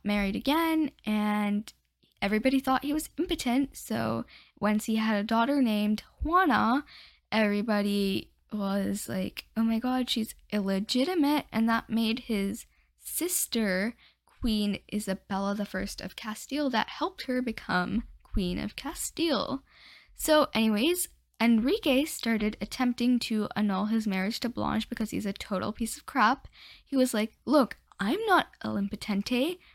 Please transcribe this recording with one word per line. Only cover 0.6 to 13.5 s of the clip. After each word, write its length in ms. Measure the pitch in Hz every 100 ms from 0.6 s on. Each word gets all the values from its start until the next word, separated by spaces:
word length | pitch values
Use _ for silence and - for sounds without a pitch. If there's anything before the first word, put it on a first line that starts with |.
| 330 320 311 - -
and 680 | 214 208 208 208 208 214 - _ _ _ -
everybody 380 | 202 214 262 269
thought 240 | 262 262
he 100 | 285
was 180 | 302 - -
impotent, 600 | 359 339 254 247 277 -
so 480 | - 220 220 233 240 - - -
once 260 | 202 214 -
he 120 | 220
had 180 | 220 208
a 80 |
daughter 380 | 208 226 233 285
named 420 | 247 208 208 214 - -
Juana, 600 | 294 349 370 214 214 262 294 - - _ -
everybody 1000 | 214 214 208 226 208 202 202 196 196 - _ _
was 580 | 208 196 196 196 202 -
like, 360 | 190 185 - - -
"Oh 60 |
my 160 | 226 226
god, 300 | 254 254 254
she's 240 | - 220 - -
illegitimate," 920 | 214 196 196 214 254 277 370 285 294 -
and 160 | - 226
that 220 | 226 -
made 300 | 220 226 233
his 460 | - 214 196 220 - _ _ _
sister, 1000 | - - 339 - -